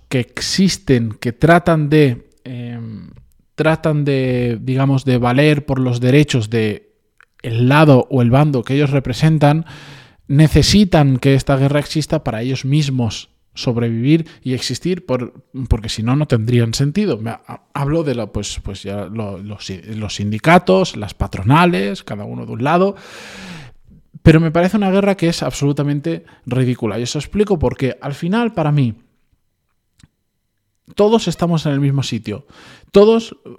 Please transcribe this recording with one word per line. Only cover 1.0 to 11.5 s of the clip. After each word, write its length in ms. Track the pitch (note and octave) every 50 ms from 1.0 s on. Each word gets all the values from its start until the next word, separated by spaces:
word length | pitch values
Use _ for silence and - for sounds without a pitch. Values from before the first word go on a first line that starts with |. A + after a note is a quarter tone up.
| A#2 A2 G#2
que 200 | - - A#2+ A#2
tratan 560 | - D#3 D3+ E3+ F3 - F3 E3 D#3 D3 C#3+
de, 400 | D#3 D#3 D3 C3 A#2 A2+ - _ _ _ -
em, 640 | C3 B2+ A#2+ A#2+ A#2+ A#2+ A#2 A2+ A2+ G#2+ F#2 F2 - - - - _ _ _ _ _ _
tratan 500 | - D#3 D#3 D#3+ - - D#3+ D3+ D3 C#3+
de, 540 | C#3+ C#3 C3 C3 B2+ B2+ B2 B2 A#2+ A#2 G#2
digamos, 440 | A2+ B2+ C3 C3+ C3+ C#3 C#3 C3 -
de 120 | C3 B2+
valer 480 | A#2+ A#2+ A#2+ B2 C#3 D3+ D3+ D3+ C#3+ C3+
por 140 | - C3+ C3
los 200 | C3 B2 A#2+ A#2+
derechos 520 | B2 B2 C3+ D3+ D3 - - A#2+ G#2+ G#2+
de 420 | A#2 A2+ A2 G#2+ G2+ - - _ _ _ _ _ _ _ _ _ _ _
el 260 | - B2 A2+ A#2 B2
lado 380 | B2+ C#3 D3+ D#3+ D3 C3+ B2 A#2 -
o 100 | C#3 B2+
el 80 | A#2+ A#2
bando 320 | B2+ C#3 D3+ D3+ C3+ B2
que 140 | G#2+ - C3+
ellos 160 | C#3+ D3 C3+
representan, 760 | C#3 C#3 - C3 A#2+ - D#3 D#3+ D#3+ D3 D3+ C#3+ D3+ D#3+ D#3+ - - - - - - - - - _ _ _
necesitan 880 | - C#3 C#3+ D#3+ D3 - D#3 C#3 - - G3+ G#3+ F3+ - D#3 C#3+ C#3 C3
que 160 | B2 - C#3 C3+
esta 240 | C3+ - -